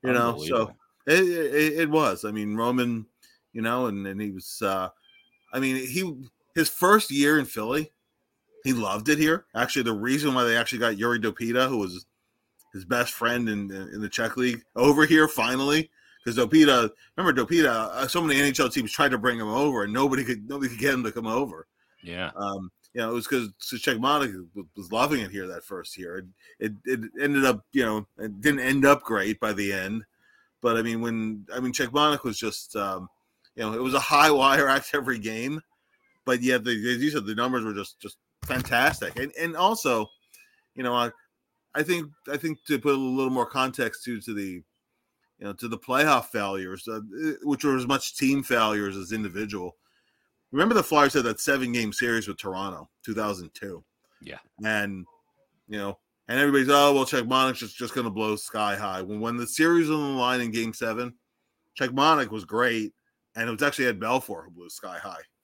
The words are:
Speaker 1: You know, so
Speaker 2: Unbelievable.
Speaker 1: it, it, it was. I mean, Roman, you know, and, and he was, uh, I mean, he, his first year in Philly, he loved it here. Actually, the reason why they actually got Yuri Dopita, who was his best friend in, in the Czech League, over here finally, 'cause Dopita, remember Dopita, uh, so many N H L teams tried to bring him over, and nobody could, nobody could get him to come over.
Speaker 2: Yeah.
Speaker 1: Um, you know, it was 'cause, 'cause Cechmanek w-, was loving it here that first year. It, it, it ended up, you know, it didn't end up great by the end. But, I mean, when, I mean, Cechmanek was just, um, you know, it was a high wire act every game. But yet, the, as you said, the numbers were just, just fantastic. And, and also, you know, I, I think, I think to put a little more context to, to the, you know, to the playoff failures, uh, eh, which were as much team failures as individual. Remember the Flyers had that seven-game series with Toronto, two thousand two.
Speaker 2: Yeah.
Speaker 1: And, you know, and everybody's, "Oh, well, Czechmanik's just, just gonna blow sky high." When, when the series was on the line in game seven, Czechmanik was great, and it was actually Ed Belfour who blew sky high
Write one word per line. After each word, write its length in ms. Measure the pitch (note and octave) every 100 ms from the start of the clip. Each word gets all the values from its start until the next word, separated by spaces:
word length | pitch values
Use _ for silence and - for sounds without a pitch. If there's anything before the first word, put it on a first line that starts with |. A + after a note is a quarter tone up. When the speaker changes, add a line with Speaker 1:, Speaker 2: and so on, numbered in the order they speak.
| B2+
Speaker 1:
You 60 |
know, 260 | B2 A#2+ A2
so 60 |
Speaker 2:
Unbelievable. 320 | D2+ A#2+ A2 - _ _ -
Speaker 1:
it, 480 | E3 F#3 F3 D3+ C#3+
it, 240 | D#3 D3+
it 100 | D#3+
was. 360 | D#3 C#3 F#2 G#2+
I 60 |
mean, 260 | G#2+ G#2 G#2+
Roman, 480 | A#2 B2+ A#2+ A#2 G#2+ _ _ _ _
you 80 | -
know, 240 | A2+ A#2+ B2+
and, 200 | G2+ G2
and 140 | G2
he 120 | G#2
was, 300 | F#2+ - -
uh, 280 | G2+ F#2+ F#2 _ _ _ _ _ _
I 80 | C3
mean, 160 | C3+ C3
he, 360 | C3 C#3 F#3 C3+ C3 _ _ -
his 120 | D#3
first 420 | - F3+ G#3+ -
year 300 | C#3 C#3+ D3+
in 60 | B2+
Philly, 440 | - A2 C#3 D#3 _ _ _ _ _ _ _ C3+
he 80 |
loved 340 | B2 G#2 G#2 A2
it 100 | D3+
here. 280 | D#3 E3 _ A2
Actually, 280 | B2 -
the 100 | A#2
reason 400 | G#2+ A2+ C#3 D3
why 100 | B2+
they 140 | A#2+ A#2
actually 220 | A#2 B2+
got 180 | A#2 G#2
Yuri 240 | A#2 A#2+
Dopita, 480 | A2 - A2+ A#2+ C3
who 80 | B2+
was 280 | F#2+ F2+ - _ _ _ _ _ _
his 100 | G2+
best 300 | F#2 B2 A#2+
friend 340 | - A#2 A#2+ A#2
in, 240 | G#2 G2+
in 300 | F#2+ F#2+ G#2
the 80 | G#2
Czech 260 | - A2+ A#2
League, 300 | B2+ A#2 _ -
over 300 | C3 C#3+ D#3
here 240 | D#3+ D#3
finally, 600 | C#3+ A#2 C3 C#3 D3+ D#3+ _ _ _ -
'cause 100 | A#2
Dopita, 540 | A#2 D#3 D3 B2+ A2+ - _ -
remember 260 | F3+ C3
Dopita, 280 | A2+ E3+ D3
uh, 360 | A#2 A2 G#2 C3
so 120 | F3
many 200 | E3 C#3
N 60 | C#3+
H 120 | C3
L 80 | C3+
teams 240 | C#3 A2
tried 200 | - C#3+
to 60 | B2+
bring 220 | A#2+ A#2
him 80 | G#2+
over, 380 | A2+ D3 B2 G2+
and 80 |
nobody 320 | A2+ C#3 C3 A#2+
could, 240 | A#2 G#2+
nobody 180 | C#3 C3
could 120 | A#2
get 140 | C3+
him 100 | C3
to 100 | A2+
come 140 | A#2 A2+
over. 380 | A#2 C#3 D#2+ D#2+ _ _ _
Speaker 2:
Yeah. 300 | F2 F2 F2+ F2+
Speaker 1:
Um, 340 | G2+ G2 F#2 _ _
you 80 | B2
know, 80 | A2+
it 40 |
was 120 | A#2+ A2+
'cause, 240 | C3+ A2+ F#2+
'cause 220 | - A#2+
Cechmanek 460 | - A#2+ C3 D3 C3+
w-, 400 | F#2+ F2 G2+ E2 -
was 160 | F2+
loving 300 | A2 C#3 D3
it 100 | G2+
here 160 | G2 F#2
that 160 | E2+
first 340 | - F#2+ E2 -
year. 300 | F2+ F2+ F#2 _ _ _
It, 140 | G#2+ G2+ -
it, 140 | B2+
it 80 | A2 A#2
ended 240 | C#3+ C#3+
up, 220 | C3+ A2+ -
you 120 | C3+
know, 220 | A#2 G#2+ G2+ _
it 200 | A2 G2
didn't 200 | C3 C#3+
end 260 | B2+ C#3 C#3
up 160 | C#3+
great 380 | - A2 G2 A2
by 120 | A2
the 220 | G2+ G2
end. 320 | G2 F#2 A2 A2+ _ _ _ _ _
But, 160 | A#2+ A2+
I 60 |
mean, 180 | A#2 A2+
when, 460 | A#2 A2+ A2 G#2+ G#2
I 80 | B2
mean, 140 | B2+
Cechmanek 500 | B2 B2+ C#3 D3+ C#3+
was 140 | B2 G#2
just, 380 | A2+ - - A2
um, 340 | G2 F#2+ F#2 _ _ _ _ -
you 80 |
know, 100 | A2
it 80 | A2+
was 140 | B2+ C3+
a 40 |
high 300 | - C#3+ D3+
wire 380 | D3 C3+ C3+ C#3
act 240 | C3+ -
every 240 | - B2+ A#2+
game. 420 | A2 A2 B2 D3+ - _ _ _ _ _
But 200 | - B2+
yet, 200 | B2 B2+
the, 60 | A2+
as 300 | A2+ A2+ B2
you 80 | D3
said, 160 | C#3+ G2+
the 80 |
numbers 300 | A2 B2 B2+
were 100 | A2
just, 260 | G2+ G2 -
just 180 | G#2 - _ _ -
fantastic. 720 | B2+ - A#2 C#3 D#3 F#3 C3
And, 140 | C#3 -
and 160 | E3 D#3+
also, 540 | F#3 A3 C#3+ A#2 G#2+ _ _ - _ _ _ -
you 80 |
know, 100 | B2+
I, 180 | A#2+ A#2+ - _ _ _ _ _ C#3+
I 80 |
think, 280 | D3+ F3 D3+ D3 -
I 60 | C#3+
think 260 | D#3+ D3+ -
to 140 | C#3+
put 140 | C#3+
a 40 | C#3
little 340 | C3 C3 C3
more 140 | B2+ A#2
context 580 | C3+ C3 B2+ A#2+ - -
to, 140 | A2+
to 120 | G2
the, 280 | G#2 G2 F2+ - _ _ _ _ _ _ _
you 60 | G2+
know, 80 |
to 140 | G2 A#2+
the 100 | A2+
playoff 480 | - C3 D3+ C3+ -
failures, 600 | A#2 G2+ G2 F#2 F#2+ -
uh, 140 | A2 G#2+ G#2 D#3
eh, 80 | D3
which 200 | C#3+ C#3
were 120 | D3 C3
as 120 | B2
much 280 | C#3 - -
team 280 | C3+ C#3
failures 520 | C3+ A#2+ A2 G#2 G2+ G2
as 160 | F2+
individual. 640 | A2 G#2 F2 G#2+ G2+ F2+ - _ _ _ _ _ _ _
Remember 240 | C3+ G3 A3+
the 80 |
Flyers 300 | - D3+ C#3+
had 100 | C#3+
that 160 | A#2 G#2+
seven-game 520 | - C#3 B2+ A#2+ A2
series 360 | G2+ B2 A2+ G2+
with 100 | F#2
Toronto, 520 | G2+ F#2 G2 F2 F2+ _
two 120 | - A2
thousand 340 | G#2+ F#2+ F2 -
two. 280 | G2+ F2 _ _ _ _
Speaker 2:
Yeah. 160 | - - _ _
Speaker 1:
And, 420 | G#2+ G#2+ G2+ F#2+ F2 _ _ _ _ _ _
you 120 | G#2
know, 180 | G2+ G2 _ _ -
and 120 | B2
everybody's, 300 | C#3+ C#3 C3
"Oh, 240 | C#3+ C#3+
well, 120 | C#3 B2+
Czechmanik's 540 | D3+ A#2 C3 C3 B2
just, 160 | A2 -
just 200 | A#2+ B2+
gonna 160 | A#2
blow 240 | G2+ G#2+ G#2+
sky 400 | - A2 G#2 G2+
high." 260 | G#2 F#2
When, 180 | F#2+ G#2
when 160 | A2+ A#2+
the 120 | A#2
series 420 | - D#3+ E3+ D#3
was 100 | D#3
on 140 | C#3+
the 60 | C3+
line 220 | B2 B2+
in 100 | A#2+
game 220 | A2+ A2+
seven, 420 | A2 A#2 A2 B2 A#2+ _ _ _ _ _ -
Czechmanik 520 | C3 C3 D3 D#3 B2
was 160 | G#2+ F2
great, 480 | A2 A#2+ A2+ G#2+ _ _ _ _ -
and 140 | A2+
it 20 |
was 120 | A2+
actually 240 | D3 C#3 C3
Ed 120 | G2+
Belfour 460 | A2 B2+ - F#2 D#2+
who 60 |
blew 180 | E2+ E2+
sky 300 | - G2 F2
high 220 | G2 E2+ D#2+ _